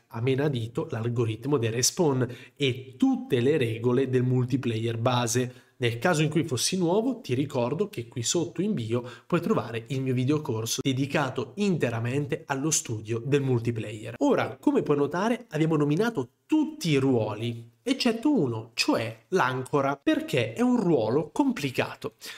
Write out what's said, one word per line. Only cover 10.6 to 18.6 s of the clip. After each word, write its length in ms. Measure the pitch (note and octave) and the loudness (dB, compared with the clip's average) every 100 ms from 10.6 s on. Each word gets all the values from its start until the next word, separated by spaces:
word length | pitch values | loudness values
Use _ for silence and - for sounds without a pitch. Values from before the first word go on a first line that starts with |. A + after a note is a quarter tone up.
| A2+ - | -4 -2
dedicato 680 | C#3 B2+ C#3+ E3 C3 - - G3 | -2 0 0 0 -2 -4 -6 -2
interamente 880 | G3+ D3+ C3 A2+ A#2+ C#3 C#3 D#3 - | 0 2 0 -2 -2 -2 -2 -6 -4
allo 260 | C3+ D3+ | -2 0
studio 500 | C#3 - G#2+ G#2 A2+ | -2 -2 -6 -4 -4
del 200 | B2 C#3+ | 0 0
multiplayer. 720 | C3 A#2+ A#2+ A2+ G#2+ A2 A2 A#2 | 2 0 0 -4 -6 -8 -10 0
Ora, 360 | C#4+ D#3+ A2 - | 2 4 0 0
come 260 | D4 C4+ | 0 2
puoi 120 | D3 C#3+ | 2 2
notare, 520 | C#3 E3+ A3 A#3 - | 2 0 0 -2 -4
abbiamo 260 | D3+ D#3+ D#3 | 0 2 2
nominato 540 | D3 D#3 A#3 A3+ A#2+ _ - | 2 2 0 -2 -6 _ 0
tutti 460 | D#4 D4+ - E3 | 2 2 -2 2
i 40 | C3+ | 4
ruoli, 760 | C3+ A#2+ G#2+ G#2 A#2 A#2 - _ | 4 2 0 -2 -6 -6 -12 _
eccetto 480 | B3 B3+ A#3+ A3+ D4+ | -4 0 0 2 2
uno, 400 | C4 B2+ A2+ | 2 2 -2